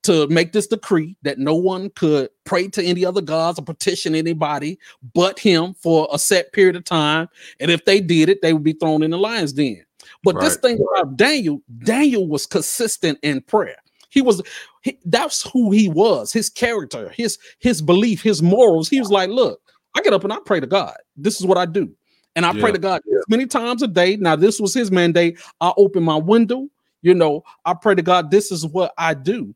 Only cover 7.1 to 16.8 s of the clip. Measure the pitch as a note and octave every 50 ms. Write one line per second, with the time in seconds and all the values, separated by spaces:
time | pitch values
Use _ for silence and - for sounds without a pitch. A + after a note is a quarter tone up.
7.1 | D3+ D#3+ E3 - _ _ - - - _ C3 D#3+ E3+ D#3+ _ - G3 G3+ F#3+ D#3+
8.1 | E3+ D#3+ D#3+ F3 G3 G3 - E3 E3 D#3 D3 D#3 D#3 D#3 F3 D#3+ D#3 D3+ D#3 D#3
9.1 | E3 F3 G3 A3 A#3 A3+ F3 C#3+ C3+ C3+ D3 C3 G#2 E2+ _ _ _ _ - -
10.1 | - _ - G3+ F3+ - - D#4 - - - B3 A#3+ G#3+ - F#3+ F3+ F#3 F3 C#3
11.1 | C3+ B2+ G3+ C4+ D#4 C#4+ G#3+ D#3+ D3 C#3 _ _ A#2 A#2 A2+ - A3 C4 D4+ D4
12.1 | B3 G#3+ F#3+ D#3+ D3+ C#3 - - - F#3+ D#3 - - - A#3+ A3 - - - E3+
13.1 | C#3+ - - D3+ C#3+ C3+ - _ - G#3+ F3+ F2+ - _ _ _ _ _ _ _
14.1 | - C4+ C4 B3 G#3 F3 - - - - - - _ _ _ B3+ - _ _ F3
15.1 | D#3+ A#3 D#4+ D4+ - - - - - B3+ A#3+ G3+ G3 G#3+ G#3+ F#3+ D#3 D#3 G#3 A3+
16.1 | F#3 B2+ G#2+ A#2 - A3+ G#3+ - _ - A#3+ A#3 A#3 G#3